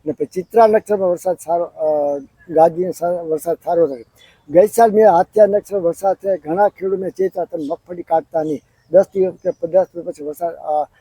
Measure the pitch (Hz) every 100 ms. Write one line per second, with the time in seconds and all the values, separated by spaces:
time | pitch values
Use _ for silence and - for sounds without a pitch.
0 | 151 143 147 185 175 233 220 214 - 208
1 | 190 175 185 165 156 170 175 - 156 151
2 | 143 143 135 _ - 156 165 160 185 147
3 | 170 175 165 156 170 156 - 170 156 127
4 | 113 _ _ _ - 156 202 - 233 208
5 | 214 170 190 214 208 202 - 202 170 165
6 | 196 185 196 185 151 175 202 - 190 190
7 | 185 - 190 180 170 170 143 165 - 175
8 | - 160 - 165 156 143 _ _ _ 175
9 | 190 196 185 - 185 - 165 180 180 175
10 | 170 151 147 151 170 - - 151 143 _